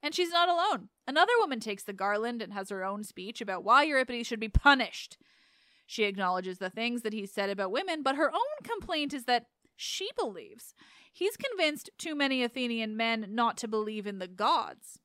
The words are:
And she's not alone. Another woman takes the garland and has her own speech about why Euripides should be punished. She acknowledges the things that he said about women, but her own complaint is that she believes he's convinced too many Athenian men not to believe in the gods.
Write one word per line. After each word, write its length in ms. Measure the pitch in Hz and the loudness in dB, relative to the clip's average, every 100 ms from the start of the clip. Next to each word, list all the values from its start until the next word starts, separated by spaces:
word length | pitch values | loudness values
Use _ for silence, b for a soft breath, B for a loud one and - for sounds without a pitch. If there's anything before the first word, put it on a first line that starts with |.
And 120 | 294 311 | -4 0
she's 160 | 349 | 2
not 180 | 339 349 | 4 4
alone. 400 | 349 381 277 180 _ - | 4 2 0 -4 _ -2
Another 280 | 285 370 480 | 4 6 6
woman 220 | 392 254 | 4 0
takes 240 | 220 202 | -4 -8
the 100 | - | -8
garland 480 | 196 196 208 226 240 | -4 0 0 0 -4
and 120 | 220 | -6
has 160 | 202 196 | -8 -6
her 140 | 196 | -4
own 200 | 190 202 | -4 -6
speech 380 | 214 - 185 233 | -8 -12 -12 -8
about 220 | 208 185 | -6 -4
why 200 | 196 247 | 6 6
Euripides 440 | 302 277 254 240 233 | 6 2 2 -2 -4
should 120 | 233 | -4
be 100 | 220 | 2
punished. 680 | - 285 277 220 - - - b b b b b b b | 6 8 6 4 -6 -14 -18 b b b b b b b
She 200 | - 208 | 0 0
acknowledges 520 | 196 190 185 185 180 | 2 0 0 -4 -6
the 140 | 185 | -6
things 320 | 185 233 240 | -2 -2 -2
that 100 | 226 | -4
he 140 | 220 196 | -4 -6
said 240 | - 196 | -2 -2
about 200 | 196 190 | 0 -2
women, 300 | 226 381 320 | -2 -2 -2
but 140 | 269 220 | 0 2
her 180 | 302 | 2
own 300 | 339 523 605 | 2 -2 -4
complaint 500 | - 440 - 330 285 | -6 -8 -4 -4 -2
is 120 | 277 233 | -4 2
that 220 | 240 226 _ _ _ | 0 0 _ _ _
she 340 | - - 392 523 | -8 -6 -6 -4
believes 560 | 330 185 123 - - _ B B B | -4 -4 -16 -18 -20 _ B B B
he's 260 | - 370 480 | -2 -2 -2
convinced 540 | 554 427 320 294 - _ | -8 2 2 0 -10 _
too 180 | 339 302 | -8 -2
many 260 | 277 262 | 0 2
Athenian 560 | 240 262 247 233 220 214 | 0 -2 -4 -2 -4 -2
men 300 | 226 226 208 | -2 -2 -4
not 280 | 220 233 - | 0 0 0
to 100 | 226 | -2
believe 400 | 214 214 214 202 | -2 -2 -4 -6
in 100 | 196 | -6
the 100 | 185 | -10
gods. 720 | 180 214 320 80 - - - | -2 2 2 0 -8 -18 -20